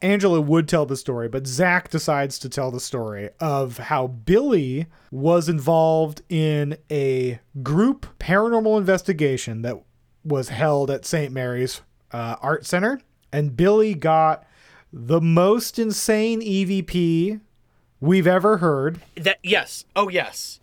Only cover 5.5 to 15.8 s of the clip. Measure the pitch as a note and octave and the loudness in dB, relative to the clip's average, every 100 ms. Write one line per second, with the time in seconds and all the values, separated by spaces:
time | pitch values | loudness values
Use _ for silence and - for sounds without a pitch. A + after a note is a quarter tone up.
5.5 | D#3 C3+ D#3+ D#3+ D#3+ D#3 D3+ - D#3+ D#3 | -2 2 2 4 2 0 -6 -6 0 0
6.5 | D3+ C#3+ D3+ _ D3+ C3+ C3 B2+ A#2 _ | 0 -2 -6 _ -2 0 0 -2 -6 _
7.5 | C#3 B2+ D#3 A#3+ C#4 - - - F#3+ A3 | -10 -2 2 2 0 -10 -12 0 0 2
8.5 | A3+ A3 G#3+ F#3+ F#3 - E3 D3 C3 - | 2 2 2 2 0 0 0 0 0 -4
9.5 | A2+ A#2 A2 - _ _ _ D#3 C#3+ B2+ | -6 -6 -8 -14 _ _ _ -4 -4 -4
10.5 | - D#3 D3 C#3 C#3 - E3 C#3+ C3 B2 | -2 0 2 0 -4 -4 -4 -2 -4 -4
11.5 | B2 B2+ - - _ _ A#2 A#2 - C3+ | -2 -4 -6 -16 _ _ -8 -8 -6 -4
12.5 | D#3 - F3+ G#3+ C4+ - _ _ D3 D3 | -4 -2 0 0 -2 -8 _ _ -4 -2
13.5 | A#2+ F#3 G#3+ A3 E3+ D#3+ D#3+ D#3 D#3 - | 2 4 6 4 0 2 4 2 0 -8
14.5 | _ _ - _ C3 A#2 E3 E3 E3 F#3 | _ _ -20 _ -14 0 2 4 4 4
15.5 | A#3 A#3 - | 2 0 -2